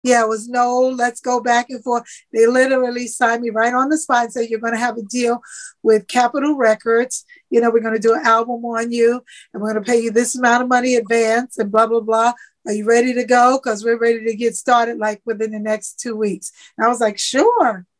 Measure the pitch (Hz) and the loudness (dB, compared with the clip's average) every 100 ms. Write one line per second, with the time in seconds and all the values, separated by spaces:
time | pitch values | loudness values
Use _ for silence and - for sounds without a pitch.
0 | 247 240 220 220 233 247 247 247 262 254 | 2 2 2 -4 -4 -2 0 0 0 0
1 | 240 240 254 247 240 240 240 247 247 240 | -4 -4 -4 -2 0 -2 -2 -10 -4 -4
2 | 240 - _ 220 226 254 262 262 247 247 | -4 -20 _ 2 4 4 2 2 0 -4
3 | 240 - 233 240 233 214 233 247 269 311 | -10 -2 0 0 -4 -2 0 0 0 -2
4 | - 240 233 254 226 226 226 226 240 226 | 0 -2 -2 -4 -6 -4 -4 -2 -4 -4
5 | 202 247 240 240 - - - _ 226 220 | -6 -2 -2 -2 -8 -18 -20 _ 2 2
6 | - 247 247 294 285 285 226 214 233 226 | 2 0 0 0 -2 2 2 2 0 0
7 | 254 - _ - _ 233 233 226 220 220 | 0 -8 _ -20 _ 2 4 2 0 0
8 | 226 226 226 226 233 240 233 226 233 240 | 2 2 2 2 0 -6 -6 -6 -4 2
9 | 233 247 _ - - 214 208 214 208 233 | 2 2 _ -20 -16 -8 -4 -4 0 0
10 | 226 214 247 247 247 240 247 247 254 247 | 2 0 0 0 2 2 2 0 2 0
11 | 214 233 220 226 254 - 220 220 226 226 | 0 0 2 0 -2 -6 0 2 2 0
12 | 214 220 233 240 - _ 233 214 208 233 | 0 2 2 -2 -16 _ -6 -4 2 2
13 | 254 240 233 247 247 262 254 208 226 233 | 2 -2 2 4 6 4 -2 -4 -2 0
14 | 233 233 220 208 233 - - 240 233 226 | 0 0 -2 -2 -4 -2 2 2 2 -2
15 | 214 208 - 214 220 214 214 214 - - | -4 -4 -8 -6 -6 -6 -4 -4 -6 -12
16 | 240 214 208 190 - _ - - 226 233 | -10 -4 -4 -4 -10 _ -20 -2 0 2
17 | 220 202 - 262 427 480 269 196 180 | -2 -2 -2 2 2 4 0 -2 -12